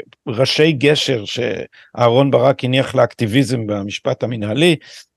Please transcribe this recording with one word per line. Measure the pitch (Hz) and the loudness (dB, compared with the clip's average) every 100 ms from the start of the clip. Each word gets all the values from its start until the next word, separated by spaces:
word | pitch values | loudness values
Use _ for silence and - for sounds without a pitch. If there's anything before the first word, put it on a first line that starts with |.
| - _ - | -12 _ -8
ראשי | 113 131 - 160 | -2 0 2 2
גשר | 139 143 151 - 120 | 4 2 2 -2 -4
שאהרון | 98 - 117 90 - _ _ - 120 123 139 | -6 -6 -6 -6 -10 _ _ 0 2 4 4
ברק | 123 131 131 | 2 2 0
הניח | 127 131 - | 0 0 0
לאקטיביזם | 127 120 - 110 127 120 127 104 | 0 0 0 0 0 0 -2 -4
במשפט | 101 101 - 135 123 | -6 -6 -8 -8 -6
המנהלי, | 117 117 104 120 175 151 - - - | -6 -6 -4 2 2 2 -4 -20 -20